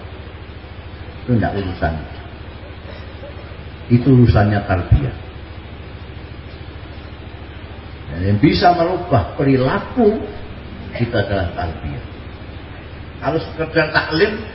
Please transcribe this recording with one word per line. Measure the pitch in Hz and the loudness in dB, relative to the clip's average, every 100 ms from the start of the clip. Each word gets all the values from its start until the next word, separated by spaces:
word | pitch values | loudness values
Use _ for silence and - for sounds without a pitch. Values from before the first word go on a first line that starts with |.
| - - - - - - - - - - - - - | -14 -14 -14 -14 -14 -14 -14 -14 -14 -14 -14 -10 0
itu | |
tidak | 117 98 101 | 2 2 0
urusan. | 92 87 85 78 - - - - - - - - - - - - - - - - - - - | -4 -2 -2 -2 -8 -12 -14 -14 -14 -14 -14 -14 -14 -12 -12 -12 -14 -14 -14 -14 -14 -10 4
Itu | 123 131 | 4 8
urusannya | 123 117 110 104 101 | 8 10 8 6 4
tarbiyah. | - 95 92 147 131 - - - - - - - - - - - - - - - - - - - - - - - - - - - - - - | 2 0 6 4 4 -4 -12 -14 -14 -14 -14 -14 -14 -14 -14 -14 -14 -14 -14 -14 -14 -14 -14 -14 -14 -14 -14 -14 -14 -14 -14 -14 -14 -14 -8
Dan | 80 | -2
yang | 95 101 | 2 6
bisa | 151 190 180 175 | 6 8 6 8
merubah | 170 185 - 120 - | 4 2 2 2 2
perilaku | - 139 127 131 202 - - 208 226 - - - - - - - | 2 4 6 4 0 -2 4 6 4 -4 -8 -10 -12 -12 -12 -10
kita | - 117 113 98 | -4 0 0 0
adalah | 98 87 - | 0 -2 -2
tarbiyah. | 82 - 73 67 - - - - - - - - - - - - | -6 -4 -6 -8 -10 -12 -14 -14 -14 -14 -14 -14 -14 -14 -14 -4
Kalau | 127 160 | 0 0
sekedar | - - 156 160 151 | -2 -4 0 2 2
taklim, | 151 - 160 214 - - | 2 2 2 2 2 -8